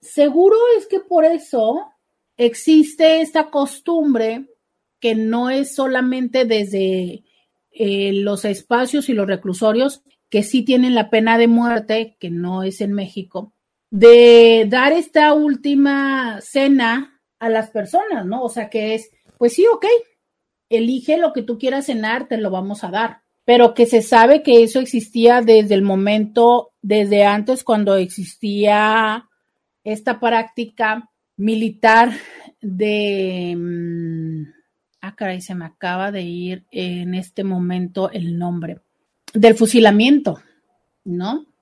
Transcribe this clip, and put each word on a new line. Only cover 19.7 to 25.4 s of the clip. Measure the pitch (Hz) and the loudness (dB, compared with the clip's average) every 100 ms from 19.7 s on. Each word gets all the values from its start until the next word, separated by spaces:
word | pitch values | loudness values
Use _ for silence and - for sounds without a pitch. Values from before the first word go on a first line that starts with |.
| 453 403 480 466 _ _ _ _ _ _ | 2 2 0 0 _ _ _ _ _ _
elige | 226 226 262 277 320 | -2 -2 -4 -2 0
lo | 330 | 0
que | 294 | -4
tú | 220 226 | -8 -6
quieras | 262 269 277 | -4 -4 -6
cenar, | 233 214 240 247 | -6 -4 -6 -6
te | 226 | -6
lo | 208 | -4
vamos | 185 196 208 | -6 -8 -10
a | 190 | -8
dar. | 185 175 - _ _ | -6 -6 -8 _ _
Pero | - 240 240 | 2 4 4
que | 233 233 | 4 2
se | 233 | 2
sabe | 214 240 233 294 | 4 4 6 4
que | 302 233 | 6 6
eso | 226 262 | 6 0
existía | 254 247 220 233 233 247 | -4 -6 -6 2 4 4